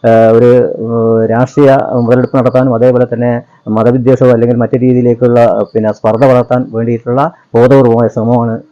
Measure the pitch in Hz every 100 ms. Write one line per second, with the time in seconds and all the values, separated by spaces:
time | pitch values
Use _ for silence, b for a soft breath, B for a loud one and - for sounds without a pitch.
0 | 120 113 113 113 123 123 - - 113 117
1 | 113 113 113 113 127 - 143 135 - 127
2 | 117 123 123 135 123 123 131 113 127 123
3 | 123 113 120 120 123 b - 107 113 127
4 | 123 127 127 120 117 120 113 131 127 123
5 | 120 117 123 120 117 107 104 113 107 104
6 | 110 113 135 123 117 127 127 113 113 117
7 | 120 123 156 b b 117 123 139 123 113
8 | 117 - 113 120 117 113 -